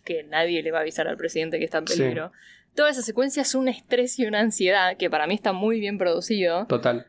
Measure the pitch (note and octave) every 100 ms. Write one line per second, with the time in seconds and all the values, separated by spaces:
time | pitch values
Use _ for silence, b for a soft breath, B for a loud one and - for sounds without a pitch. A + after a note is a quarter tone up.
0 | - E3 D3+ D#3 E3+ E3 D#3+ D#3+ D#3 D#3+
1 | D#3+ D3+ D#3+ D#3 D#3+ D#3+ E3 D#3+ D#3+ E3+
2 | C3 A#2+ F3 B B B B - D4 C4
3 | A3+ A3 C4+ C#4+ C4 C4 B3+ A#3+ - B3
4 | B3 - A3 G#3+ A3+ - F#3 G3 F3+ F#3
5 | F3 D3+ D3+ G#3 G#3 F#3 G#3 A3+ G3+ G3+
6 | F3+ E3+ F3 G#3 F3 E3+ A3+ B2 B2+ A#2+